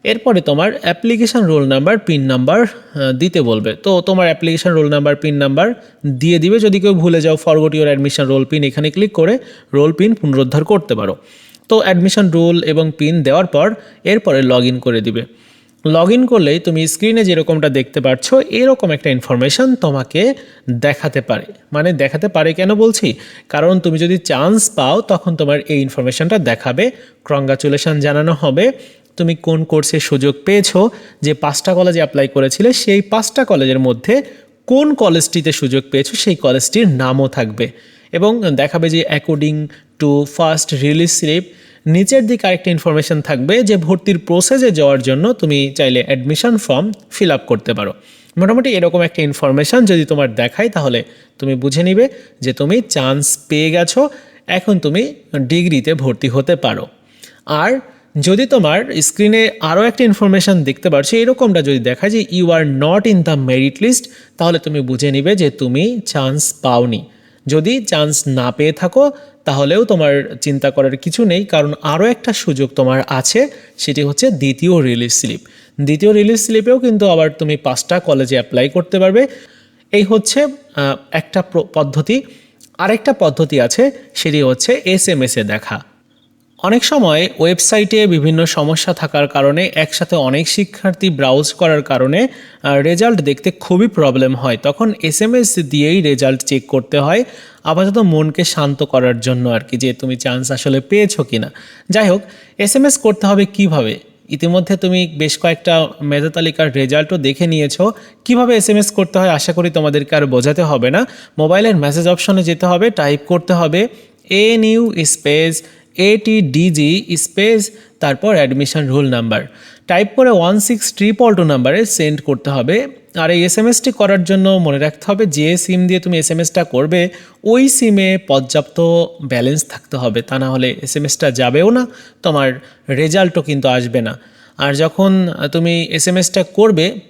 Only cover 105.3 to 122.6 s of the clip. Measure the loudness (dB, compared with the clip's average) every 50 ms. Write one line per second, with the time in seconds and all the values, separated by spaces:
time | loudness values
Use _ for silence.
105.3 | -4 -2 -2 -2 -2 0 0 0 0 0 0 -2 -6 -8 -4 -2 -2 -2 -2 -2
106.3 | -2 -2 -2 -2 0 0 -2 0 0 -2 -2 0 0 0 0 0 -4 -2 -2 -2
107.3 | -2 0 -2 0 0 0 -2 -2 -2 -2 -2 -2 -2 -6 -20 -20 _ _ _ 0
108.3 | 2 2 4 2 2 2 2 2 2 2 2 0 0 -2 -4 0 0 0 2 2
109.3 | 0 0 -2 -2 -2 -2 -2 0 0 0 0 0 0 -2 -2 0 0 0 0 2
110.3 | 0 2 2 2 0 0 0 0 0 0 0 0 0 0 -2 -4 -8 -20 -20 _
111.3 | _ -2 0 2 2 2 2 2 2 2 0 0 0 0 2 0 0 0 0 0
112.3 | 2 2 2 0 -2 0 0 0 2 2 0 0 0 0 0 0 0 -2 -2 -2
113.3 | -2 -2 0 0 0 0 0 0 0 -2 -2 -4 -6 -16 -20 _ _ _ _ _
114.3 | 0 2 2 2 2 2 2 2 2 2 2 0 -2 -2 -2 -2 -2 -2 -2 0
115.3 | 2 2 2 0 -2 -6 -12 -14 -20 _ _ _ _ 0 2 2 2 2 2 0
116.3 | 2 2 0 2 2 2 2 2 2 2 2 2 0 0 -2 -4 -6 -6 -6 -6
117.3 | -2 0 2 2 2 0 0 -4 -10 -20 -20 _ _ _ -2 -2 -2 -2 0 0
118.3 | 2 2 2 0 0 -2 -2 -2 -2 -4 -2 0 0 0 0 0 0 -2 -2 -2
119.3 | -2 -4 -4 -8 -18 -20 -20 -20 -20 -20 _ 0 0 2 2 0 2 2 4 4
120.3 | 4 4 4 2 2 0 0 0 -2 -4 -4 -8 -4 0 0 0 2 2 2 2
121.3 | 4 2 2 2 2 2 2 2 2 0 0 -2 -2 -2 -2 -2 -2 -4 -4 -4
122.3 | -4 -4 -4 -4 -4 -2